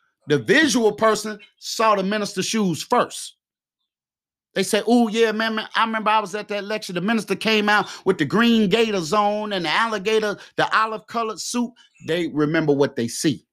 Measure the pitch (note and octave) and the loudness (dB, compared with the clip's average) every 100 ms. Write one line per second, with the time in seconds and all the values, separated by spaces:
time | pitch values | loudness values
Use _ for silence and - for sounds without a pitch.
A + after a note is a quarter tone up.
0 | _ _ - C#3+ A2+ C4+ D#4 A#3 G#3+ G#3 | _ _ -2 -2 4 4 4 2 2 2
1 | A3 G#3+ G#3+ G#3 - _ - - A3 G3+ | 2 2 -4 -12 -16 _ -10 0 2 2
2 | F#3+ G#3+ G3+ F#3 F3+ A3+ F#3+ D3 - A#3+ | 0 -2 -4 -4 -2 0 0 -2 0 0
3 | - - - - _ _ _ _ _ _ | 0 -6 -14 -18 _ _ _ _ _ _
4 | _ _ _ _ _ - F#3+ G#3 G#3+ A#3+ | _ _ _ _ _ -4 0 0 2 4
5 | A3+ A3 A3+ G#3+ A3+ A3 - G3 A3+ A3 | 4 2 0 0 -2 -4 -4 -2 -2 -2
6 | G#3+ A3 G3+ G#3 G3+ G3+ G3 G#3+ G#3+ F3 | 0 0 0 -8 -6 -8 -4 -6 -6 -4
7 | F#3+ A3+ F#3 F#3 A3 G#3+ G#3 G#3 G3 - | -2 -2 -2 -4 0 2 4 2 0 -4
8 | - F#3+ C#3+ F#3+ A#3 A3+ G3+ A3 A3+ G3 | -2 0 0 2 4 4 4 2 2 0
9 | D#3 G#3+ G#3 G#3 G#3 G3 D#3+ F3 A3+ G#3 | -2 0 0 -2 -4 -4 0 0 0 -2
10 | G3 A3 G#3 G3 - - D#3 G3+ A3 A3 | 0 0 0 -4 -8 -4 0 0 0 -4
11 | - A#3 A3 F#3 - A#3+ A#3+ - _ _ | -8 -6 -6 -6 -6 -4 -4 -8 _ _
12 | A#2+ F3 E3 D3 D3+ D#3+ D3+ C#3+ C#3 C3 | -4 -2 -2 0 0 2 2 4 2 0
13 | A#2 - E3 G#2+ - | -4 -2 -2 -2 -8